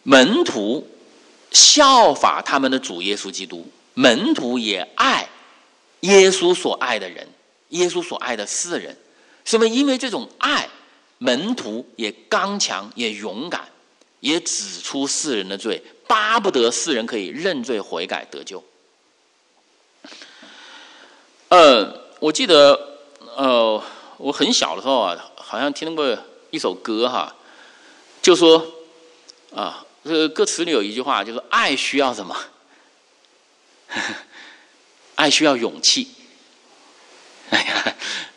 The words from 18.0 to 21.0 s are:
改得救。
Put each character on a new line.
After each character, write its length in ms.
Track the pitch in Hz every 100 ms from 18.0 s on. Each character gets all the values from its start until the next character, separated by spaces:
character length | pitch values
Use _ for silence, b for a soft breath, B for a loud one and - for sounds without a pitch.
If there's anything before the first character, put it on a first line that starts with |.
| 90
改 180 | 85 58
得 180 | 71
救。 180 | 73 92 - _ _ _ _ _ _ _ _ _ _ _ _ _ B B B B B B B B B B